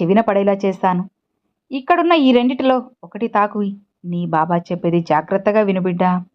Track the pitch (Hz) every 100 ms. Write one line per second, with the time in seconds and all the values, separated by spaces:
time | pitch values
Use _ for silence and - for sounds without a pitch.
0 | 170 196 226 196 202 196 196 185 185 180
1 | 190 _ _ _ _ _ _ 269 254 349
2 | 339 339 262 247 247 262 262 254 254 _
3 | 175 208 226 214 208 208 202 202 _ _
4 | 180 175 175 160 165 175 175 175 175 170
5 | 165 151 160 196 196 208 208 190 185 180
6 | 185 180 180